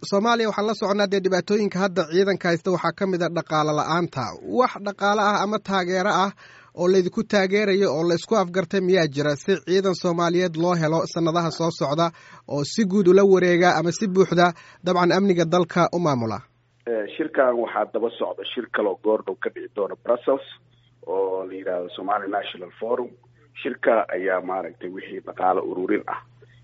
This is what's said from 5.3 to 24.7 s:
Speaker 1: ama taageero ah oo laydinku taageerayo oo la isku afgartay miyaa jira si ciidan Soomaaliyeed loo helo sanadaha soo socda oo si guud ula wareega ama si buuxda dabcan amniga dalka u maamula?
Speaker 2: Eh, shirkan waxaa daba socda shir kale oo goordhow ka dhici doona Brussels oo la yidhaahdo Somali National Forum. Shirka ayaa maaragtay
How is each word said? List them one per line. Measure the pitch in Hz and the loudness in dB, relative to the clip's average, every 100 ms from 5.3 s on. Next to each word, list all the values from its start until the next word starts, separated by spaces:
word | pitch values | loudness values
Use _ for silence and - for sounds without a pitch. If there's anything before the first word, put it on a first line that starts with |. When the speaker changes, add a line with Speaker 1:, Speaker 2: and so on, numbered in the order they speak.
| 196 | 0
Speaker 1:
ama | 202 214 | 0 -4
taageero | 190 196 180 185 202 | -2 -2 0 0 0
ah | 175 196 - - - - | 0 0 -4 -18 -20 -14
oo | - 180 | -2 2
laydinku | 190 180 - 214 | 2 2 -2 0
taageerayo | 208 190 208 208 190 190 | 0 2 2 2 2 2
oo | 143 170 | 0 0
la | |
isku | 170 - 220 | 0 0 0
afgartay | 175 180 170 196 | 0 -2 -2 0
miyaa | 180 180 156 | 2 2 2
jira | 135 147 143 | 0 -2 -2
si | - 175 | -2 -2
ciidan | - 190 190 | 0 0 0
Soomaaliyeed | 170 180 170 170 175 185 160 | 0 -2 0 2 2 0 0
loo | 175 | 0
helo | 170 156 165 - | 2 2 0 -2
sanadaha | 170 165 170 165 | -2 0 0 0
soo | - 160 | -2 -4
socda | - 143 151 170 - - - | -2 -2 0 0 -4 -20 -20
oo | - 143 | -8 -6
si | 143 - | -4 -2
guud | 196 202 180 | 0 4 6
ula | 190 | 8
wareega | 202 185 180 175 180 160 | 8 6 6 4 4 4
ama | 170 | 0
si | 165 220 | -2 0
buuxda | 185 185 175 175 - - - | 2 4 4 4 2 -14 -8
dabcan | 180 180 175 | -2 2 4
amniga | 185 202 175 | 4 4 2
dalka | 160 180 170 175 165 | 2 2 2 2 2
u | 175 | 2
maamula? | 165 127 110 104 - _ _ _ 120 | 0 0 -2 -6 -12 _ _ _ -4
Speaker 2:
Eh, | 110 101 | -4 -4
shirkan | - 156 156 127 | -6 -2 2 2
waxaa | 120 107 104 104 | 2 -2 -2 -2
daba | 110 113 | -2 -4
socda | - 92 90 | -4 -6 -6
shir | 98 127 110 | -10 -8 -6
kale | - 104 | -2 -2
oo | 92 | -2
goordhow | 107 107 - 95 | 0 0 -2 -8
ka | - | -8
dhici | 85 92 | -8 -10
doona | - 92 - | -6 -6 -4
Brussels | - 123 - 135 - - _ _ _ _ | -2 -2 0 -2 -4 -20 _ _ _ _
oo | - 95 95 95 95 | -6 -2 -2 -4 -8
la | |
yidhaahdo | 95 92 90 90 | -8 -6 -6 -6
Somali | - 95 104 98 | -8 -4 -2 -2
National | 101 - 90 90 | -6 -6 -12 -16
Forum. | - 110 127 120 - _ _ _ - | -8 -4 -4 -4 -12 _ _ _ -10
Shirka | 139 123 131 113 - | -10 -2 2 2 0
ayaa | 90 95 92 | -4 -2 -2
maaragtay | 90 95 85 | -2 -6 -8